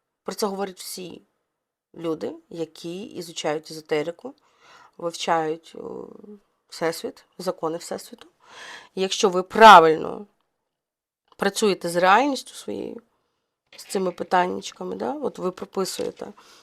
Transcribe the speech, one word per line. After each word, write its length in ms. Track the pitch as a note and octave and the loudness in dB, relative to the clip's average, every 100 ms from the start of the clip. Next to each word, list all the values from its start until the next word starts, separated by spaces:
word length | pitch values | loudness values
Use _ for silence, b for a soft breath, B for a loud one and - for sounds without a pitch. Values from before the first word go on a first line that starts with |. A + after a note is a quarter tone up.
| _ _ | _ _
Про 120 | - F#3+ | -12 -6
це 120 | G#3+ | -6
говорять 320 | F#3+ G3 F#3 | -4 -8 -10
всі 420 | - - F3 - - _ _ _ _ _ _ | -14 -14 -14 -16 -20 _ _ _ _ _ _
люди, 420 | - E3 D#3+ - D#4+ - | -10 -6 -6 -6 -10 -14
які 540 | E3+ D#3+ - E3+ F3+ | -10 -10 -10 -12 -12
ізучають 680 | - - E3+ D#3+ D#3+ D3+ D#3 | -12 -14 -12 -8 -4 -4 -8
езотерику, 640 | D#3 - D#3 D3+ E3+ B3+ - b b b b b - | -16 -4 -4 -2 -8 -14 -18 b b b b b -10
вивчають, 800 | E3+ E3+ - E3 D#3 E3 - - | -10 -6 -2 0 0 -4 -10 -16
о, 320 | - - - - G#3 G#3 _ _ _ | -12 -12 -14 -18 -20 -20 _ _ _
Всесвіт, 560 | - E3 E3 B3 - _ - | -6 -4 -4 -8 -12 _ -8
закони 400 | F3+ F3 D#3+ E3+ | -6 -4 -4 -6
Всесвіту. 500 | - F#3+ - - - _ B B B B B - | -8 -12 -12 -20 -20 _ B B B B B -4
І 60 | |
якщо 280 | F#3+ - G#3 | -4 0 0
ви 140 | F3+ | 0
правильно 840 | F#3 G#3+ A3 F#3 D#3+ D#3 - - G#3 _ _ _ _ _ _ _ _ _ _ - | -2 10 12 12 10 4 -2 -8 -14 _ _ _ _ _ _ _ _ _ _ -4
працюєте 520 | G3 - G#3+ F3+ - | -2 0 0 0 -2
з 60 | F3 | 2
реальністю 580 | F#3 G#3 C#4+ B3+ - | 6 6 4 -2 -8
своєю, 480 | - - G3+ - - - _ _ _ _ _ _ - | -14 -12 -10 -10 -12 -18 _ _ _ _ _ _ -20
з 80 | - | -8
цими 260 | G3+ F#3 | -4 -4
питаннячками, 840 | F3 - F#3 F3+ G3 G3 - F#3 F#3+ | -4 0 2 2 -2 -10 -12 -10 -6
да, 180 | G#3 | -6
от 260 | D4 A#3+ F3 | -6 -8 -6
ви 120 | F3+ | -6
прописуєте, 800 | F#3 F#3+ - F#3 - - - - B B B | -6 -8 -6 -6 -4 -6 -8 -14 B B B